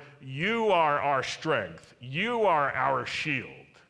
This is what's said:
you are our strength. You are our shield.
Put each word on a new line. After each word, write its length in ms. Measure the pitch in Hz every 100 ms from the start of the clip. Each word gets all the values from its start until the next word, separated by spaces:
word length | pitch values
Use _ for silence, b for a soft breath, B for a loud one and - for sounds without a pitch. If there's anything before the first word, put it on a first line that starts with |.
| B B
you 480 | 135 135 185 233 220
are 300 | 180 160 143
our 240 | 143 135
strength. 720 | - - 160 135 92 82 - -
You 480 | 123 143 220 240 208
are 240 | 160 139
our 340 | 127 131 131 117
shield. 440 | - 156 135 95 - - - _